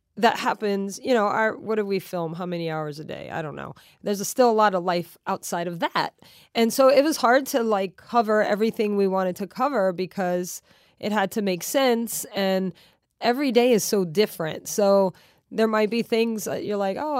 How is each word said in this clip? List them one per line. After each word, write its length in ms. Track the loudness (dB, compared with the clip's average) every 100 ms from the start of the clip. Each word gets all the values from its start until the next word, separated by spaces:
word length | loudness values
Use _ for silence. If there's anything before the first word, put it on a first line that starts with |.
| _ 0
that 200 | 0 2
happens, 600 | -2 -2 -2 -2 -4 -6
you 120 | 0
know, 120 | 2 2
our, 300 | 2 0 -2
what 200 | -4 -4
do 100 | -2
we 140 | -2
film? 340 | -4 -6 -6
How 100 | -6
many 240 | -6 -6 -4
hours 300 | -6 -6 -10
a 60 |
day? 260 | -12 -12 -8
I 100 | -8
don't 140 | -8
know. 200 | -10 -12 -14 -20 _
There's 180 | -6 -4
a, 40 |
still 260 | -4 2 4
a 20 |
lot 220 | 6 4
of 80 | 2
life 340 | -2 -2 -4 -12 -8
outside 400 | -8 -6 -6 -4
of 100 | -4
that. 320 | -4 -2 -4 -6 -20 -20 _ 0
And 160 | 2
so 160 | 6 6
it 160 | 6
was 120 | 4 2
hard 300 | 4 4 2
to, 160 | -2
like, 340 | 0 0 -2 -8
cover 460 | -2 0 2 2
everything 540 | 2 2 0 0 -2 2
we 100 | 0
wanted 300 | 2 -2 -4
to 100 | -8
cover 460 | -2 -2 2 0
because 680 | 0 -6 -4 -2 -2 -4 -10 _ _ _ _
it 140 | -4
had 180 | 0 0
to 100 | -2
make 200 | -2 -2
sense. 640 | -2 0 2 2 -2 -6 -8
And 380 | -4 0 0 -2 -6 _ _ _ -4
every 320 | -2 0 2
day 200 | 4 4
is 120 | 4
so 200 | 2 -2
different. 640 | 0 0 -2 -2 -6 -6 -8
So 480 | 0 4 4 4 -2 _ _ -10
there 160 | -2 0
might 200 | 2 0
be 140 | 0
things 420 | -2 0 0 -2
that 200 | -6 -6
you're 120 | -4 -2
like, 200 | -2 -2
"Oh, 160 | -4